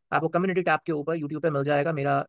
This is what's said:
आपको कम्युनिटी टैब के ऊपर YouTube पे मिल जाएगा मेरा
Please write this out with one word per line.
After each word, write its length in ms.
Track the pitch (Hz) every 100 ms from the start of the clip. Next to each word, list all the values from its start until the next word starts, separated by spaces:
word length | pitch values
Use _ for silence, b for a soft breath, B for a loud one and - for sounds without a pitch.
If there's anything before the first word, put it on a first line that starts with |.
| _
आपको 160 | 147 160
कम्युनिटी 340 | 175 190 185
टैब 180 | 175 156 -
के 60 |
ऊपर 260 | 151 143 170
YouTube 240 | 147 156
पे 80 | 165
मिल 140 | 139
जाएगा 280 | 139 143 151
मेरा 340 | 156 139 139